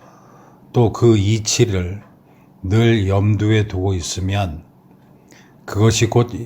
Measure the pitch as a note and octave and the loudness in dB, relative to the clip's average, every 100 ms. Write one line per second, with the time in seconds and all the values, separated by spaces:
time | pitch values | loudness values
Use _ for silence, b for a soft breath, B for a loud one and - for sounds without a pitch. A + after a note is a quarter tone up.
0 | B B B B B B - B2+ A2 - | B B B B B B -4 0 2 2
1 | A#2+ G#2+ G2 A2 G#2+ - A2+ F#2+ F2+ G2+ | 4 4 2 -2 -2 0 0 0 -6 -10
2 | - _ _ b b _ F#2 A2 A#2 A2+ | -16 _ _ b b _ -2 2 2 2
3 | F#2+ G2 G#2 G#2 G#2+ A2 G#2 F#2 G2 F#2 | 0 0 0 0 0 0 0 -4 -4 -4
4 | - - F#2 G2+ F2 D2+ - _ _ _ | -6 -6 -4 -4 -4 -8 -16 _ _ _
5 | B B B B B B - G2+ A2+ A2 | B B B B B B -8 0 2 2
6 | A2+ A#2+ A#2+ F#2+ | 2 2 0 -4